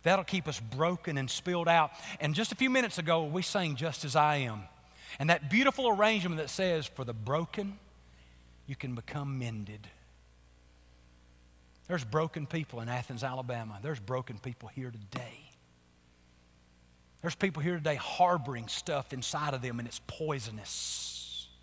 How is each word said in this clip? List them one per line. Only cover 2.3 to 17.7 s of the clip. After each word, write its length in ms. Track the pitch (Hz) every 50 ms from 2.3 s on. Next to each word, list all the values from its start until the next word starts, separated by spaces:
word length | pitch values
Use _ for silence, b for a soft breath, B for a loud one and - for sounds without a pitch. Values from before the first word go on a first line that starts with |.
| 151
just 160 | 180 226 -
a 20 | 214
few 160 | - 262 262
minutes 260 | 254 262 240 208 -
ago, 280 | - 165 156 165 165 160
we 180 | 147 151 185
sang 340 | 180 - - 208 180 160 143
Just 300 | 117 156 165 135 - -
As 100 | 143 123
I 200 | 156 147 151 151
Am. 320 | 143 131 117 107 101 95 - - - B B B B B B B B
And 100 | 139 160
that 220 | 170 - 151 135
beautiful 380 | 180 226 269 277 262 - 262 240
arrangement 500 | 214 190 208 214 220 208 175 180 165 156
that 100 | 151 131
says, 380 | - - 190 185 170 160 143
"For 180 | - - - 131
the 80 | 120
broken, 640 | 117 110 107 120 139 160 170 - - 220 202 196 196 - - - - - b b b b b b b b b b b - -
you 100 | - 139
can 180 | - - 127 123
become 440 | 117 - - - 147 139 139 135 131
mended." 520 | 123 117 113 107 101 95 107 104 104 - - - - - - - - - - - - - - - - - - - - - - - - - - - - - - - - - - - - - - - -
There's 180 | - 180 170 123
broken 420 | 110 104 156 165 160 - 165 147
people 340 | - - 165 151 - - 117
in 80 | 113 117
Athens, 340 | 123 123 120 - 131 113 135
Alabama. 540 | 131 127 131 127 123 123 117 113 110 104 98
There's 180 | 104 151 156 123
broken 380 | 98 104 127 127 127 - 117 104
people 300 | - 127 120 _ - 110
here 220 | - 135 127 123
today. 600 | 117 107 104 98 - 123 120 117 - - - - - _ _ _ - _ _ _ _ _ _ - - - _ - - - - - - - _ _ - - - - - _ - - - -
There's 140 | - 170 -
people 280 | - - 196 156 156
here 140 | 143 175